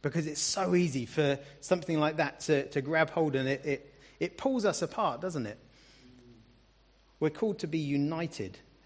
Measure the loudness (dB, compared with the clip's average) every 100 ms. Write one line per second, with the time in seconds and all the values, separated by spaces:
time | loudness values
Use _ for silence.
0 | 0 -2 -2 -2 -2 0 2 4 4 0
1 | -2 2 2 2 -6 -14 0 0 2 2
2 | 2 2 -2 -2 2 2 2 -4 0 2
3 | 2 2 2 2 0 0 -2 -4 -6 -20
4 | -20 -6 -6 -2 0 2 2 0 -2 0
5 | -2 -2 -4 -4 -6 -8 -18 -20 -20 -20
6 | -20 -20 -20 -20 -20 _ _ _ _ _
7 | _ _ -2 0 -2 -2 -4 -2 0 0
8 | 0 0 -4 -6 -10 -10 -20 -20